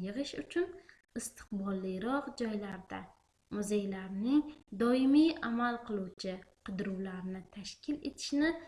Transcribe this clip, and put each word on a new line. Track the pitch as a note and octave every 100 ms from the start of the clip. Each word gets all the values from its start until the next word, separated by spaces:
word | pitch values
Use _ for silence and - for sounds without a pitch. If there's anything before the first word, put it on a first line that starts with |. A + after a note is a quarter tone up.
yig'ish | F#3+ A#3 C#4+ -
uchun | - E4+ F4+ - - - _ A#3
istiqbolliroq | - - - G3+ G3 F#3+ F#3 F#3 A3+ C#4 C#4 -
joylarda | A3+ G#3 G3+ F#3 - F#3+ F#3 - _ _ _
muzeylarning | G#3 G3+ G#3 G3 F#3+ F#3+ G3 A#3 D4 D4 - - G3
doimiy | A#3 B3+ C4+ D4 D#4+ D#4+
amal | A#3 A#3 A#3+ A#3+
qiluvchi | A#3 G3+ F#3 - F#3+ F#3 - _ -
qidiruvlarni | F#3+ G3+ F#3+ F#3+ F#3 F#3 F#3+ F#3
tashkil | G#3 F#3 - - D4
etishni | C#4 - - C#4+ D#4 E4